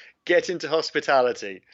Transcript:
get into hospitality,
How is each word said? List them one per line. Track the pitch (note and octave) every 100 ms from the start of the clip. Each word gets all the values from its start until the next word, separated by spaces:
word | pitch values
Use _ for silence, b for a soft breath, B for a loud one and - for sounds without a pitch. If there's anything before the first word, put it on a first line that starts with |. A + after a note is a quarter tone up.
| B B -
get | E3+ E3+
into | E3+ D3
hospitality, | D#3 - D3 D3+ C3+ B2 A2 G2+ F#2+ _